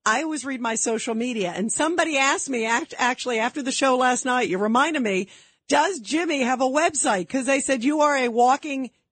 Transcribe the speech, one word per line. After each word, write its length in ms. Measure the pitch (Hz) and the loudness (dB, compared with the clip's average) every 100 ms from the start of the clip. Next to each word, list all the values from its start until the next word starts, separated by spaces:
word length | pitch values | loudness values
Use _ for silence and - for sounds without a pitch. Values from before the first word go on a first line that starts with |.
| 214 | 0
I 160 | 226 | 0
always 220 | 320 302 269 | 0 -6 -6
read 160 | 262 | -6
my 140 | 240 226 | -4 -2
social 400 | 233 220 240 226 | -2 -2 -2 -4
media, 360 | 247 226 180 | -4 -2 -4
and 180 | 165 220 | -2 -4
somebody 460 | - 311 349 330 277 | 0 0 0 0 2
asked 320 | 269 370 - | 2 0 -2
me, 160 | 240 220 | -4 0
act-, 260 | 233 320 - | -2 -4 -2
actually, 400 | 247 254 254 226 | -2 -2 -2 -2
after 220 | 233 294 | -2 -2
the 100 | 262 | -4
show 240 | - 269 247 | 0 2 4
last 260 | 254 247 262 | 2 2 0
night, 220 | 247 208 | 0 0
you 100 | 185 | 0
reminded 440 | 214 233 302 311 | 2 2 2 0
me, 260 | 220 190 196 - - _ - | 0 -2 -4 -12 -20 _ 0
"Does 320 | 285 330 349 | 2 2 -2
Jimmy 440 | 196 302 339 285 | -4 -2 0 0
have 180 | 240 254 | 0 0
a 40 | 262 | 2
website?" 640 | 285 339 311 294 202 170 | 2 0 0 0 0 0
'Cause 180 | 269 247 | -2 0
they 140 | 269 | 0
said 240 | 269 269 | 0 0
you 160 | 247 302 | 2 2
are 140 | 294 277 | 2 2
a 140 | 247 | 0
walking 640 | 226 247 277 302 269 247 _ _ | 4 4 4 -2 -6 -6 _ _